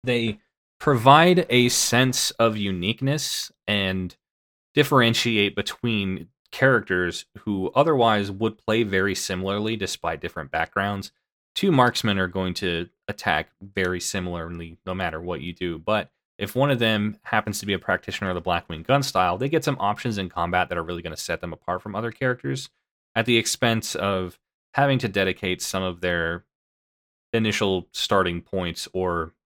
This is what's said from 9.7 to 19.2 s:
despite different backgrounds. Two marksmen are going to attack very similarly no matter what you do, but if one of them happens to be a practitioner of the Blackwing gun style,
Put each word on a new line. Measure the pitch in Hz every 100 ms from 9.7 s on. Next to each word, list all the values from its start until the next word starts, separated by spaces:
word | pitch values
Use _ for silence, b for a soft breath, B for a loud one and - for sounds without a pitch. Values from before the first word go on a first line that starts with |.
| 110
despite | 95 - 85 82
different | 78 - 71
backgrounds. | 80 82 - 98 101 - _ _ _ _
Two | - 196
marksmen | 143 123 - 113 98
are | 92
going | 95 92
to | 87 95 85 87 _ -
attack | 101 - 78 80 _
very | 98 98 92 90
similarly | - 98 90 87 82 85 85 82 -
no |
matter | 92 90 78
what | 87 82
you | 80
do, | 85 90 80
but | 82 107 90 _ _ -
if | 104 123
one | 143
of | 123
them | 113 107 104 104
happens | - 110 107 101
to | 98
be |
a | 95
practitioner | - 92 - - 98
of |
the | 90
Blackwing | 87 85 - 80 82
gun | 139
style, | 135 95